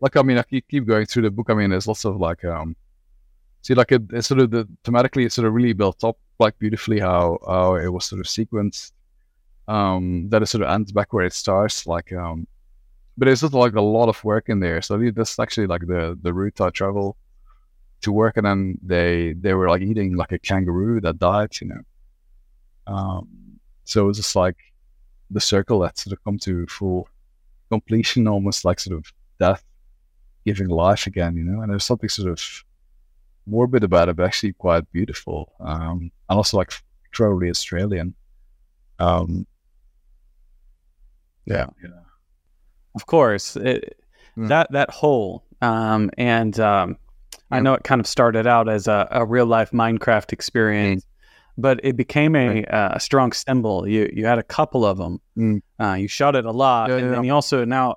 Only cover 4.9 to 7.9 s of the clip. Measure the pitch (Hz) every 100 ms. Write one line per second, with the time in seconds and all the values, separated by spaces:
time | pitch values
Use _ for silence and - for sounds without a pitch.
4.9 | 120 131 139 120 - 113 113 123 101 98
5.9 | - 113 - _ - 110 - 107 107 -
6.9 | 107 95 87 87 85 - 92 92 92 87